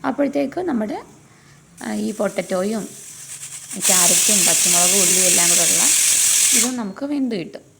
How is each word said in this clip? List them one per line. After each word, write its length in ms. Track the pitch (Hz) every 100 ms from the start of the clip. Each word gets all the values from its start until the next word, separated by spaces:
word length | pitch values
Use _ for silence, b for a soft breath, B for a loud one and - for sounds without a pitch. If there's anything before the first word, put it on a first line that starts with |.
| 269
അപ്പോഴത്തേക്ക് 520 | 262 285 285 269 330
നമ്മുടെ, 420 | 359 240 214 359 494 - B B B B _ -
ആ, 120 | 226
ഈ 200 | 214 214
പൊട്ടറ്റോയും 720 | 208 202 190 180 185 196 226 - - - - - - - - - 190 -
ക്യാരറ്റും 520 | 180 170 175 - 208 180
പച്ചമുളകും 540 | 165 180 175 180 196
ഉള്ളിയും 240 | 180 180 185
എല്ലാം 220 | 175 175
കൂടെ 120 | 170
ഉള്ള 220 | 160 175 - - - - - - - 233
ഇത് 220 | 233 254
നമുക്ക് 280 | 202 - 285
വെന്ത് 280 | 294 262
കിട്ടും. 260 | 208 165 - -